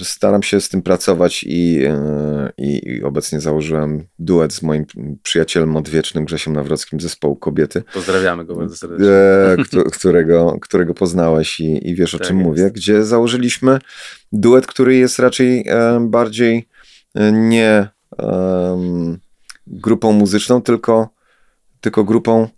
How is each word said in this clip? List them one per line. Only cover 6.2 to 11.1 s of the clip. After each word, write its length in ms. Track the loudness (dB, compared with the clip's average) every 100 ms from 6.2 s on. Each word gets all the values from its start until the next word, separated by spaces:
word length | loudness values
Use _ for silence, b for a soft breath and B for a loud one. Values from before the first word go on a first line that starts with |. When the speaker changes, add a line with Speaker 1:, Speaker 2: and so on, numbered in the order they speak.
Speaker 1:
Grzesiem 280 | -6 -6 -4
Nawrockim 480 | -6 -4 -6 -6 -8
zespołu 360 | -8 -4 -4 -4
Kobiety. 460 | -4 -2 -2 -4 -8
Speaker 2:
Pozdrawiamy 500 | -8 -4 -2 -2 -4
go 100 | -8
bardzo 220 | -10 -10 -10
serdecznie. 300 | -10 0 4
Speaker 1:
E, 480 | 6 6 6 4 2
któ-, 200 | 2 0 0
którego, 680 | 0 2 2 4 2 2 -2
którego 340 | -2 -2 0
poznałeś 680 | -2 -2